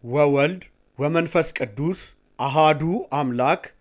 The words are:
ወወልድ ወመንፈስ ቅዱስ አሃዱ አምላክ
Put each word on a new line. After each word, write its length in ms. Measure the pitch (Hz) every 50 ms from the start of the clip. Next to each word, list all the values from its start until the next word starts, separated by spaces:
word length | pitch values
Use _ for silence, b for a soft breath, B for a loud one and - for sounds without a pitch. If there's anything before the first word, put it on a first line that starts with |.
| -
ወወልድ 580 | 120 123 143 147 147 143 139 139 156 185 185 - - _ _ _ _ _ -
ወመንፈስ 500 | 135 147 165 170 165 170 - - - - -
ቅዱስ 480 | - 139 117 104 110 143 165 185 - - - _ _ _ _ _ -
አሃዱ 440 | 120 139 135 156 156 156 156 143 156 165 180 233 381 - -
አምላክ 500 | 143 147 127 123 120 123 139 170 185 - - _ _